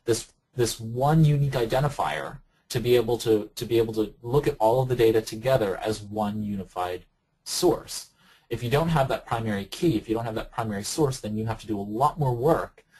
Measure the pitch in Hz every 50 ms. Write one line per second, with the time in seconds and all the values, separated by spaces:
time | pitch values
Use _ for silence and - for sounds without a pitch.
0 | - - 113 - - - _ _ _ _ - 127 120 113 - - 113 113 117 123
1 | 131 147 156 160 156 147 147 143 143 139 135 131 117 113 127 131 147 - - -
2 | 92 76 73 76 69 78 - - - _ _ _ _ - - 123 110 120 123 123
3 | 113 117 120 110 - 117 110 104 107 - - - 117 104 117 113 113 110 107 110
4 | 107 101 - - - 120 123 143 139 - - - 110 110 117 131 131 127 123 117
5 | 113 113 110 110 107 - 113 110 110 131 135 - 110 98 90 - - 110 107 104
6 | 107 101 101 107 107 104 104 107 104 104 101 98 92 - - 90 90 90 90 90
7 | - _ _ _ _ _ _ _ - - - - 180 175 - - - - - -
8 | - _ _ _ _ _ _ _ _ - 117 110 123 117 131 - 165 170 160 151
9 | 135 127 120 107 - - 123 117 110 110 104 98 98 - - - 180 165 143 104
10 | - - 110 117 117 117 110 104 - - - - 113 113 104 98 104 - - -
11 | 156 131 127 - - 107 107 110 110 113 110 - - - 107 98 101 104 107 113
12 | 139 151 - - 143 131 120 117 123 160 160 101 87 - _ - _ _ _